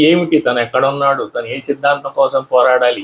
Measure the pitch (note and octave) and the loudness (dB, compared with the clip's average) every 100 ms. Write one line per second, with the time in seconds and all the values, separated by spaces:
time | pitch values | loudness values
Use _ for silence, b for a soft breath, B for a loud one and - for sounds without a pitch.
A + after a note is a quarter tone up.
0 | D3+ F3 E3 D#3 B2 B2 A#2 B2+ C3+ C#3+ | 4 2 2 0 0 -2 -2 0 0 0
1 | C#3 C3+ G#2+ B2 A2+ C3+ C#3 C#3 C#3+ C#3+ | 0 0 -4 -8 -8 -8 -6 -2 -2 -2
2 | C#3 C#3+ C3 C3+ C3+ B2+ B2+ B2+ B2 A2+ | -4 -2 0 -2 0 2 2 2 0 0